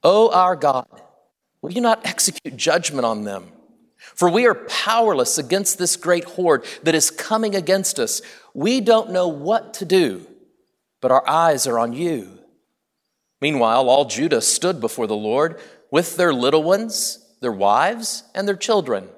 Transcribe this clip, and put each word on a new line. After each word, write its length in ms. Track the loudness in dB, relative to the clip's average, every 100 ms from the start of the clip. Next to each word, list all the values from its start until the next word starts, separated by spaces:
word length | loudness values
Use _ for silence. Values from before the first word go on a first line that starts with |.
"O 240 | 4 4 4
our 260 | 4 2
God, 460 | 2 0 0 -4 -18 -20 _ _ _ _ _
will 100 | -8
you 80 | -2
not 240 | 0 0
execute 540 | -2 -4 -4 -4 -14 -6
judgment 480 | 0 0 -2 -4 -4
on 180 | -4
them? 260 | -6 -10 -14 -20 _ _ _ _ -20
For 140 | 0 2
we 180 | 4 2
are 80 |
powerless 840 | 2 -4 -6 0 2 2 2 0 -2
against 400 | -2 -2 -2 -2
this 180 | -2 -4
great 280 | 0 0
horde 380 | -2 -4 2 2 0 -6
that 120 | 0
is 160 | 2 0
coming 440 | -4 -4 -2 -2
against 440 | -4 0 0 0 -4
us. 220 | -4 -4 -10 -20 _
We 300 | -4 0 0
don't 260 | 4 2 2
know 200 | -2 -2
what 440 | -4 -2 -2 -4
to 140 | -14 0
do, 400 | 2 2 -2 -14 -20 _ _ _ _ _ _
but 100 | 2
our 160 | 2 4
eyes 400 | 2 2 2 0
are 120 | 0
on 160 | -2
you." 460 | -2 -4 -4 -8 -18 _ _ _ _ _ _ _ _ _ _
Meanwhile, 480 | -2 0 2 2 4
all 160 | 4
Judah 380 | 2 -2 0 0
stood 360 | 0 -2 -2 -2
before 280 | -6 -4 -4
the 100 | -4
Lord 420 | -2 0 -2 -4 -20 -20 _
with 280 | -2 -2 0
their 160 | 0
little 280 | 2 2 2
ones, 560 | 2 0 0 -6 -6 -8 _ _
their 100 | -6
wives, 720 | 0 2 4 2 -2 -8 -10 -10
and 120 | -8 -4
their 80 |
children. 540 | -4 0 0 0 -6 -6